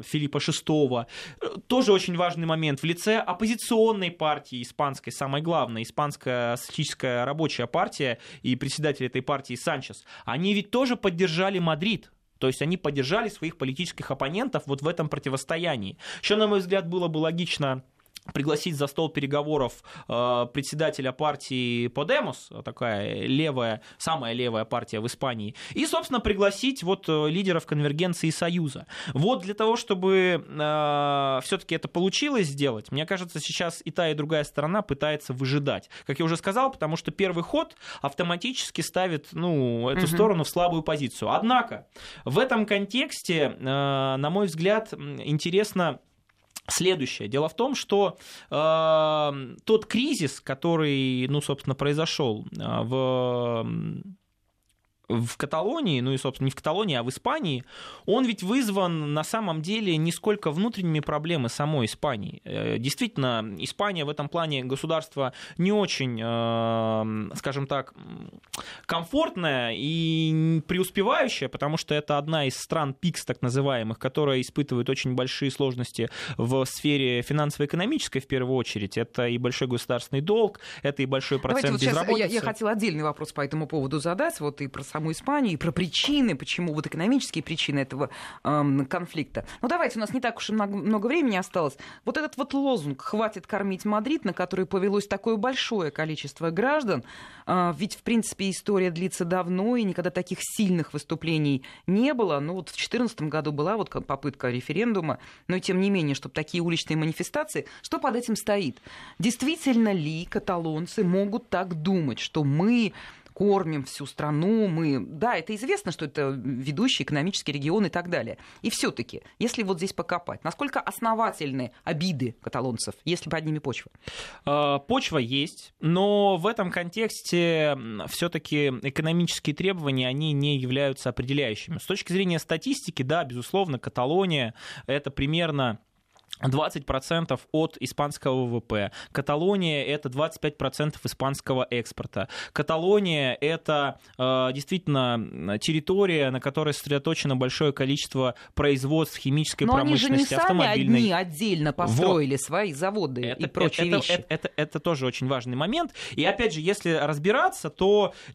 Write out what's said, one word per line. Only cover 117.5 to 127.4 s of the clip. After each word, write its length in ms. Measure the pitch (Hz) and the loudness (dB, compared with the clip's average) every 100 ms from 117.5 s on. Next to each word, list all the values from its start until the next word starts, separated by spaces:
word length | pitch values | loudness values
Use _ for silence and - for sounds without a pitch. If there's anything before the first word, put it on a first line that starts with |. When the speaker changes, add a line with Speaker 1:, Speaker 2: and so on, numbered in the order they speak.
Speaker 2:
регион 340 | 143 147 208 180 | -2 2 2 2
и 40 | |
так 200 | 175 175 | 0 -2
далее. 280 | 165 113 - - - | -2 -4 -8 -16 -6
И 80 | 151 | -4
всё-таки, 520 | - 240 - - - - - | 0 -2 -2 -8 -10 -12 -2
если 240 | 240 240 | -2 0
вот 140 | 190 175 | 0 0
здесь 160 | 190 | -2
покопать, 500 | - - 175 - - | -4 -2 -4 -4 -6
насколько 360 | 160 - 285 - | -6 -4 -4 -2
основательны 920 | - - 226 220 214 - 147 131 117 - | -4 -2 0 2 2 0 -4 -4 -6 -6
обиды 520 | - 156 185 139 123 - | -4 -2 0 0 -2 -4
каталонцев, 540 | - 127 127 113 - - 160 | -6 -4 -2 -2 -6 -6 -4
если 240 | 170 156 | -2 -2
под 160 | 160 156 | -2 -2
ними 140 | 151 | -2
почва? 320 | 139 113 - - - - - - - | -2 -6 -8 -16 -14 -12 -14 -6 0
Speaker 1:
Э, 340 | 147 147 143 - | 2 4 2 2
почва 300 | 254 - 160 | 0 2 0
есть, 560 | 117 139 156 - - - | 0 0 -2 -6 -20 -2
но 580 | 160 180 202 208 202 180 | 2 4 4 4 4 4
в 100 | 196 | 2
этом 240 | 226 180 | 2 0
контексте, 1000 | 180 170 220 220 - - 175 | 0 -2 -2 -2 -4 0 4